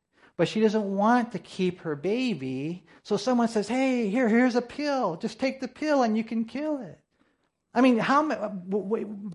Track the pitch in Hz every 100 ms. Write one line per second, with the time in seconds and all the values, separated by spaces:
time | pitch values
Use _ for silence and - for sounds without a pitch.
0 | _ _ _ - 165 220 220 214 196 196
1 | 214 247 233 180 - - 180 180 165 147
2 | 165 233 254 165 131 131 147 180 - -
3 | - 202 - 247 233 220 202 254 262 247
4 | 220 226 240 226 254 233 240 - 294 269
5 | 214 165 220 - 262 262 247 - 311 285
6 | 240 214 226 226 226 262 311 294 190 -
7 | _ _ _ _ _ _ _ 233 262 233
8 | 170 277 311 214 202 196 180 202 190 220
9 | 208 208 208